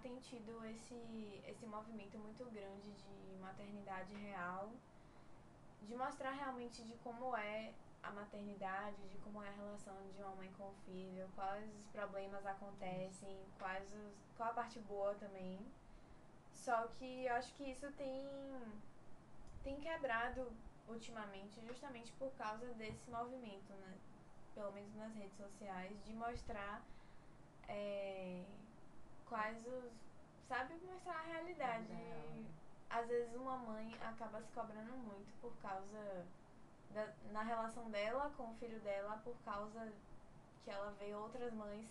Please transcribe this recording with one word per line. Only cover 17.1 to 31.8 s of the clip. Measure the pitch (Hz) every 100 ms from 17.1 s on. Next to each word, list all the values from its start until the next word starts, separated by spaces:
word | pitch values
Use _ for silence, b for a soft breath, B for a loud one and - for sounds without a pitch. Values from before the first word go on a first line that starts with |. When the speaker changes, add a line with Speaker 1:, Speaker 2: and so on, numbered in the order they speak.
| 254 254
Speaker 1:
eu | 240
acho | 254 -
que | 269
isso | 262 285
tem, | 285 269 262 277 277 277 262 220 214 - - - - - - - -
tem | 277 285
quebrado | 311 320 269 226 247 247 247 226 - - -
ultimamente | 226 233 226 202 196 208 226 226
justamente | 254 285 233 233
por | - 269
causa | 247 220 220 247
desse | 226 214 220 -
movimento, | 233 247 254 226 196 196
né? | 196 190 190 - - - - -
Pelo | - 202
menos | 202 202 214
nas | 220 220
redes | 196 196
sociais, | 202 - 208 185 190 208
de | 214
mostrar, | 226 233 240 - 202 202 220 - B B B B B - - -
é, | 202 202 202 196 190 185 180 185 208 214 - - - - - -
quais | 226 214 226 233
os, | 254 240 226 - - - - -
sabe, | 247 262 339 370
mostrar | 370 359 320
a |
realidade. | 330 330 339 339 254 226